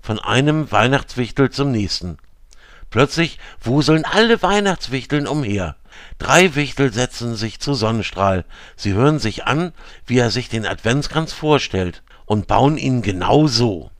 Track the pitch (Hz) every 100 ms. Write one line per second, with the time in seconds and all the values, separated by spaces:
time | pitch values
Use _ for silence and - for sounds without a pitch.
0 | - 107 - 117 147 156 147 104 120 135
1 | - - 117 - 135 - 143 117 98 -
2 | 90 78 - - - - - - - 101
3 | 139 - 165 - - - 113 139 139 160
4 | 156 185 226 226 185 208 202 170 - 135
5 | - 147 139 151 120 101 85 - - -
6 | - - - 151 185 139 139 - 139 104
7 | 123 - 120 113 110 - - 139 110 113
8 | 98 - 98 92 - - - - 104 95
9 | 135 151 107 - - 139 160 - - -
10 | - 123 117 110 120 113 101 95 113 135
11 | 143 156 156 - 151 143 - 95 90 -
12 | - - - 107 - 104 135 156 135 127
13 | 101 92 92 135 156 113 120 90 -